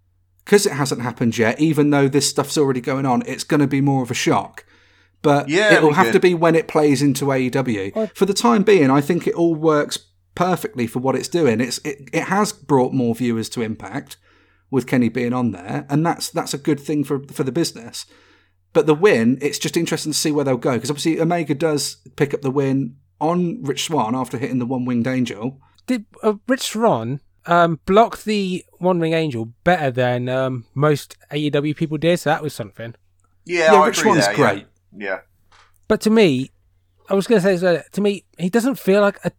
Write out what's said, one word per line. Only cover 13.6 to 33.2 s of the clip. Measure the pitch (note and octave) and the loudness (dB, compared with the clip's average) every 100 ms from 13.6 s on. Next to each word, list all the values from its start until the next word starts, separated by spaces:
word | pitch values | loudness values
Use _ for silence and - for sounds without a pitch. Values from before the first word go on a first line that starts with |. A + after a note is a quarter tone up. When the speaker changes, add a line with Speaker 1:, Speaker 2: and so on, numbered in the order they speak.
Speaker 1:
Impact | A2 G#2+ - C3 - - _ _ _ _ - | -6 -8 -10 -12 -12 -18 _ _ _ _ -4
with | C3+ A#2+ | -2 0
Kenny | C3 A#2 | 0 0
being | A2 A#2+ | -2 -4
on | B2+ A#2+ | -2 -2
there, | F#2+ G2+ C#3+ C#3+ | -4 -8 -10 -2
and | C#3+ | 0
that's, | E3 - - | 0 -2 -6
that's | E3+ D#3+ | -6 -6
a | C#3 | -6
good | D#3+ C#3+ | -2 -4
thing | - D3+ | -2 -4
for, | C#3+ C#3 - | -2 -6 -6
for | - | -6
the | C3 | -4
business. | E3 E3 - A#2 - - _ _ _ _ _ _ | -2 -4 -6 -16 -16 -16 _ _ _ _ _ _
But | E3+ D3 | 0 2
the | |
win, | D3+ G3+ C3+ A2+ C3 | 4 4 4 2 2
it's | C#3+ - | -2 -4
just | D#3 F3+ | -2 -2
interesting | E3+ D#3 D3+ | -2 -4 -4
to | D3 | -2
see | D#3+ | -2
where | D3 | 0
they'll | C#3 B2 | 0 0
go, | D3 A#2+ | 0 -2
'cause | - | -2
obviously | C#3+ E3 D#3 | -4 -2 0
Omega | E3 F3 D#3 | 0 0 -2
does | C#3+ D#3+ D3 - - - - | -2 0 0 -4 -10 -10 -2
pick | C#3 | -2
up | - | -2
the | C3+ | -2
win | C#3 C3+ C3+ C3+ - _ - | 0 0 0 -4 -10 _ -6
on | D3+ F3 F3 - | -2 0 -2 -4
Rich | C#3+ - | -6 -6
Swann | - D3+ A2 B2+ | -4 -2 -2 -2
after | B2 A#2+ | -4 -6
hitting | B2+ B2 | -4 -4
the | A#2+ | -4
One | B2+ | -4
Winged | B2 A#2+ A#2+ | -2 -2 0
Angel. | C3 A#2+ - A#2+ C#3 _ _ - | -2 -2 -4 -10 -10 _ _ -6
Speaker 3:
Did, | B3+ - - | -6 -6 -4
uh, | A3 G#3 - | -2 -2 -2
Rich | B3+ | -4
Swann, | - G#3+ A3+ B2+ A2+ C#3+ _ _ - | -4 0 2 2 -2 -8 _ _ 0
um, | F3 E3+ D#3+ - | 2 2 0 2
block | G3 A#3 - | 4 4 0
the | G#3 G#3 F#3+ F3+ - - | -4 -2 -2 -6 -10 -4
One | F3+ F3+ | 0 0
Winged | D#3+ | 0
Angel | E3 D#3+ A#2 A2+ - | 0 -2 -4 -8 -4
better | E3+ F3+ C#3 | 0 0 0
than, | B2 B2 B2 B2 | 0 0 -2 -2
um, | C3 C3 B2+ - | -2 -2 -6 -8
most | C3+ D3+ D3 - - - | -2 0 0 -4 -20 -10
A | D3+ | -4
E | D3+ | -2
W | D3 D3+ | -2 -2
people | D3 D#3 D3+ | -4 -4 -2
did, | D#3+ F3 | 0 0
so | C#3+ | 0
that | D#3 | -2
was | D3+ | -4
something. | - G#2 - A2+ - _ _ | -10 -14 -14 -16 -18 _ _